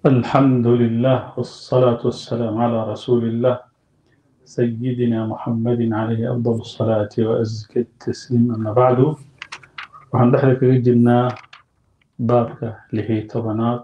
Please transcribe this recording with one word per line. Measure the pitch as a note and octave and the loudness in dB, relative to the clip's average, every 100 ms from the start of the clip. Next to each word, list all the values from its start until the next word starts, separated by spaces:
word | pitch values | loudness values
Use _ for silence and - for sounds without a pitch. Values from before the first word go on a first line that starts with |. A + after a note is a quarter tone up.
| D#3 | 4
الحمد | C3 A#2 C3+ C#3 B2+ A#2 | 2 2 2 4 4 2
لله، | A#2+ A#2 A2+ C3 B2+ - - | 2 2 2 2 0 -2 -10
والصلاة | A#2+ - - B2+ B2+ A#2 | -10 -12 -2 2 2 2
والسلام | A#2+ A2+ - A#2 A#2 G#2+ | -2 -6 -8 -6 -4 0
على | A#2+ A2+ A2 | 0 0 -4
رسول | G#2+ - A#2+ | -8 -2 0
الله، | A2+ A#2 B2+ B2 - _ _ _ _ _ _ _ | 0 0 0 -2 -8 _ _ _ _ _ _ _
سيدنا | _ - A#2+ A2+ B2+ B2 A#2+ A2+ A2 | _ -4 -2 -2 -6 -2 -2 -2 -4
محمد | A2+ - A2+ A#2 A#2+ A2+ | -6 -6 -4 -2 0 0
عليه | G#2+ A2+ A2+ A#2+ | -2 -2 -2 -2
أفضل | B2 A#2 | -2 -2
الصلاة | A2+ - - A2+ A2 G#2 - | -4 -6 -4 -2 0 -2 -2
وأزكى | A2 A2+ A2+ A2 G#2+ A#2+ | 0 0 -2 -6 -6 -6
التسليم. | A#2 _ - - - A#2+ A#2+ | -6 _ -10 -10 -2 0 2
أما | A2 G#2+ | 0 -2
بعد، | A2 B2+ B2 C#3+ D3+ - _ - - - - - - _ | 2 2 4 2 0 -14 _ -18 -18 -18 -20 -18 -20 _
waxaan | A#2 A#2+ | 2 4
dhexda | C3+ C3 C3 | 4 2 2
kaga | B2+ B2+ | 2 4
jirnaa | A#2+ A#2+ A#2+ B2 A#2+ A2+ - - _ _ _ _ _ - | 4 4 4 4 0 -4 -18 -20 _ _ _ _ _ -6
baabka | A#2 A#2+ A#2 - A2+ G#2 _ | 0 2 0 -6 -10 -10 _
lix | A2 G2+ | -8 -2
iyo | A2 G#2+ | -4 -4
tobanaad | A#2 A2 G#2+ A#2 A#2+ | -6 -4 -2 -2 -4